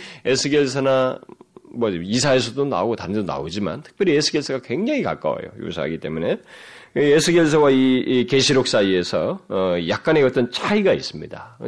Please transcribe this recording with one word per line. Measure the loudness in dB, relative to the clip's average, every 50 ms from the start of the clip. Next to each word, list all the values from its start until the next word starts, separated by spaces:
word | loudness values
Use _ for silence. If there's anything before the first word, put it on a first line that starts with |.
| -14 -18 -18 -8 -2
에스겔서나 | -2 0 0 0 0 2 2 2 2 0 -2 0 2 2 2 2 0 -2 -6 -12 -20 -20 -20 -20 _ -20 -20 -20 -14
뭐 | -6 -2 -2 -2
이사에서도 | -2 -2 -4 -2 -2 0 2 2 2 2 2 0 -4 -4 -4
나오고 | -2 -2 -2 0 -2 -2
다른 | -4 -4 -4 -4
데도 | -4 -4
나오지만 | -4 -6 -6 -8 -8 -6 -6 -4 -4 -6 -8 -12
특별히 | -12 -8 -2 0 2 2
에스겔서가 | 2 2 0 -2 -2 -4 -4 -6 -6
굉장히 | -6 -6 -6 -4 -2 -2 -2 -2 -2
가까워요. | -4 -4 -4 -4 -4 -4 -4 -8 -12 -14 -12
유사하기 | -12 -10 -6 -6 -6 -4 -6 -6
때문에. | -8 -8 -6 -4 -4 -4 -4 -6 -8 -14 -20 -20 -20 -20 -20 -20 -20 -8 -4
이 | 0
에스겔서와 | 2 4 4 4 4 4 4 4 4 4 4 4 6 6
이, | 6 6 4 4 4 2 2 2
이 | 0 0 2
계시록 | 2 2 2 2 4 2 2 2 2
사이에서, | 2 2 2 2 2 0 0 0 -2 -2 -2 -2 -4 -6 -8 -6
어, | -2 -2 0 0 0 -2 -2 -2
약간의 | -4 -2 0 2 2 4 4
어떤 | 2 2 0 -2 -2
차이가 | -4 -6 -4 -2 0 2 2 2 2
있습니다. | 0 -2 -8 -12 -14 -14 -14 -16 -16 -18 -20 -18 -14 -14